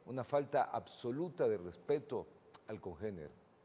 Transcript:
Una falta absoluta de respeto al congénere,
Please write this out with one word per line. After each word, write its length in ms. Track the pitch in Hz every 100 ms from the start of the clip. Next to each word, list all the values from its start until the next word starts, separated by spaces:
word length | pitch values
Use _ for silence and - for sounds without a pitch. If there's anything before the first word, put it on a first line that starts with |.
| -
Una 180 | 127
falta 460 | 117 143 139 143 -
absoluta 800 | 113 92 - 123 131 175 - 127
de 80 | 104
respeto 680 | 87 - - 147 - 113 80 - - - -
al 100 | 110
congénere, 520 | 98 80 107 92 73 65 - -